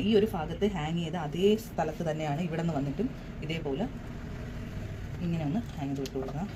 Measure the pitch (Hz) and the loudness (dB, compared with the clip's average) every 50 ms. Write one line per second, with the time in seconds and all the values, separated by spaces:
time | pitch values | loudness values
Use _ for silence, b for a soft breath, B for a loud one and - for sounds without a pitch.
0 | 175 208 226 202 220 220 - 170 151 165 170 - 196 214 190 160 147 156 165 170 | 6 6 8 8 6 6 4 0 -2 -2 0 2 2 2 2 0 0 0 0 0
1 | 170 156 165 175 156 147 147 170 190 208 214 214 - - - - 160 156 156 - | 0 0 -2 -2 -2 -2 2 4 6 6 6 6 2 -2 -2 0 0 0 0 0
2 | 170 156 151 156 156 147 143 156 185 160 160 165 165 170 156 139 139 143 131 - | 0 0 0 0 0 0 0 0 0 0 0 0 0 2 2 2 0 0 0 0
3 | 226 269 - - - - - - 160 151 165 165 156 143 135 160 226 277 - - | 0 -2 -2 -6 -8 -10 -8 -6 -4 -4 -2 -2 -2 -2 0 0 -2 -2 -4 -6
4 | - - - - - - - - - - - - - - - - - - - - | -8 -8 -8 -8 -8 -8 -8 -6 -6 -6 -6 -6 -6 -6 -6 -6 -6 -6 -6 -6
5 | - - - - 175 175 170 165 151 143 160 233 233 - - 160 139 139 139 139 | -6 -6 -4 -2 -2 0 0 0 2 2 0 0 0 -2 -4 -4 -4 -2 -2 -2
6 | 135 - - 131 135 135 135 147 196 - - | -2 -2 -2 -4 -4 -2 -2 -4 -4 -4 -6